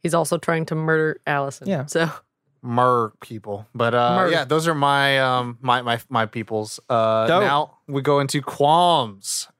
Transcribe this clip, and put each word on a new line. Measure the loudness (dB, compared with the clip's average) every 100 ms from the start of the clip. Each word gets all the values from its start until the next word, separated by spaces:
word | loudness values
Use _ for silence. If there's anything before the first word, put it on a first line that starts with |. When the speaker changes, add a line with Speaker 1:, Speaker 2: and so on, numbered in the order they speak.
Speaker 1:
he's | 0 -2
also | 0 -4
trying | -2 -4 -2
to | -4
murder | 0 0 0 -4 -4
Allison. | -4 -4 -8 -6
Speaker 2:
Yeah. | -6 -4
Speaker 1:
So | -2 -2 -4 _ _ _ _
Speaker 3:
murder | -4 2 4 2 0 _
people. | -16 -16 -10 -10 -10 -2
But, | 0
uh, | 2 2 2
Speaker 1:
Murder. | 2
Speaker 3:
yeah, | 0 2
those | 0 0
are |
my, | 0 2 2 2 2
um, | 2 0 -2 -6
my, | 0 0
my, | 0 -4 -2
my | -2 -2
peoples. | -4 -6 -6 -6 -12 _
Uh, | 0 2 2 2
Speaker 2:
Dope. | 2
Speaker 3:
now | 2 0 -2 _ -8
we | -4
go | 0 2
into | 2 -4
qualms. | -6 -2 2 4 4 2 0 -6 -10 -8 -10